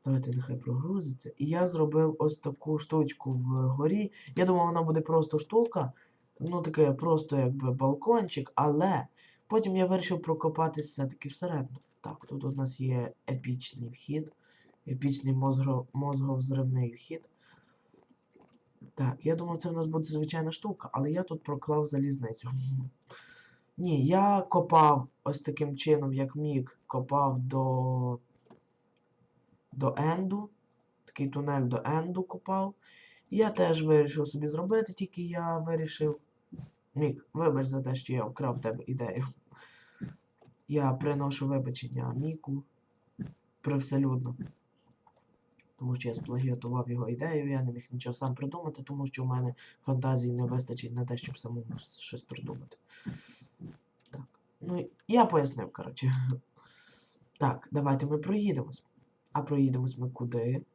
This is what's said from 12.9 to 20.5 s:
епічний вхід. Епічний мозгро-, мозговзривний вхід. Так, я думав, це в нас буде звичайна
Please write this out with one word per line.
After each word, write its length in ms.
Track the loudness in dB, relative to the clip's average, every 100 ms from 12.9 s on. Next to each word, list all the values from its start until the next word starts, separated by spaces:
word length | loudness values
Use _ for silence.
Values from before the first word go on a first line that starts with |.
| 0 -2 -8 -8
епічний 600 | -6 -4 -4 -6 -10 -12
вхід. 420 | -12 -6 -6 -6 _ _ _ _ _ -8
Епічний 460 | -2 0 0 0
мозгро-, 520 | 2 2 2 2 0 -2
мозговзривний 1000 | -4 -2 0 0 0 0 0 0 0 -2
вхід. 280 | -4 -12 -12 _ _ _ -20 _ _ _ -20 _ _ _ -20 -20 _ _ _ -18 -2
Так, 300 | -2 0 0
я 100 | 0
думав, 220 | -2 -4
це 120 | -4
в 40 |
нас 140 | -2 -2
буде 180 | -2 -2
звичайна 460 | -4 -2 -2 -4